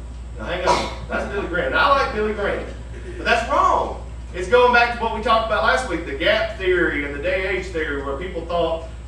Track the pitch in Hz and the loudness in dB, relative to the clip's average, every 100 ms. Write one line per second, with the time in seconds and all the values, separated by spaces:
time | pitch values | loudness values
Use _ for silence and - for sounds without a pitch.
0 | - - - - 110 180 180 - - - | -12 -12 -12 -10 -6 -2 2 2 0 -6
1 | - - 214 202 - 214 262 - 285 277 | -6 -4 -4 -4 -2 -2 0 4 6 6
2 | - 214 214 202 196 - - - - - | 4 0 -2 0 -2 -2 -6 -10 -12 -12
3 | - - - - - 480 - - - - | -10 -4 0 2 2 2 4 2 0 -6
4 | - - - 180 180 247 247 240 233 - | -10 -12 -10 -8 4 6 8 6 4 2
5 | 226 214 240 226 - - 170 170 - 160 | -2 -2 2 2 2 2 2 2 0 -4
6 | - 139 - - - - 185 180 160 143 | -4 0 2 2 0 -2 0 2 2 0
7 | 143 143 175 185 190 185 - 165 147 143 | -4 -4 -2 -2 -2 -4 -4 -6 -4 -4
8 | 139 156 180 170 165 170 165 165 - - | -6 -6 -6 -8 -4 -2 0 -2 -6 -12